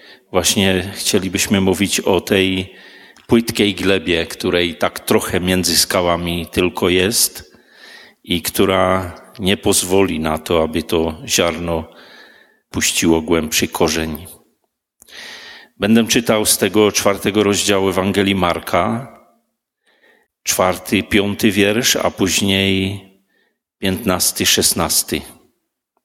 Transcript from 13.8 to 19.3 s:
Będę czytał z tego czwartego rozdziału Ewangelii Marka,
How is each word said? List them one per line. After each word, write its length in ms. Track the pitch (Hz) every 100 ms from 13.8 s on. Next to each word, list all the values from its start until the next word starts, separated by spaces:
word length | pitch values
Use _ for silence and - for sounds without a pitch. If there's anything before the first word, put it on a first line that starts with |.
| 82 80 80 78 90 - _ _ _ _ _ _ - - - - - - - -
Będę 280 | 101 113 113
czytał 400 | - 117 110 107
z 120 | -
tego 340 | 104 104 104
czwartego 500 | - 104 98 113 101
rozdziału 460 | 101 101 - 98 95
Ewangelii 460 | 92 95 98 98
Marka, 840 | 98 87 82 - 92 98 117 139 - _